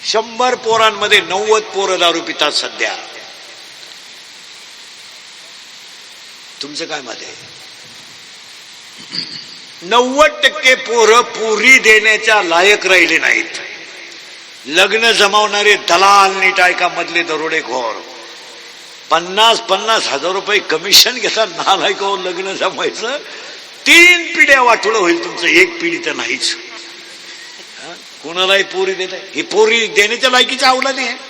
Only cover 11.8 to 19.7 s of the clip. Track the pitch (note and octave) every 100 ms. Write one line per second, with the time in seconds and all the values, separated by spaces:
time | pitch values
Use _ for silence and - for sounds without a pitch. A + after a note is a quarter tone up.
11.8 | G#3+ G#3+ G#3+ G#3+ A3 G#3+ F3 E3 F#3+ G#3
12.8 | F#3 F#3 E3+ D#3+ C3 A#2 A2+ - - -
13.8 | - - - - - - - - B2+ D#3+
14.8 | G3+ A3 A#3 G3 G3+ G#3 G#3 G#3 G#3 G3+
15.8 | - E3+ G3 G3+ F#3+ F#3+ F#3+ F#3 F3+ F3
16.8 | F3+ E3+ D#3+ E3+ D#3 D#3 D#3+ D#3+ - B2+
17.8 | A#2+ G2 E2 - - - - - - -
18.8 | - - - D#3+ F3 F#3+ A3+ A3 -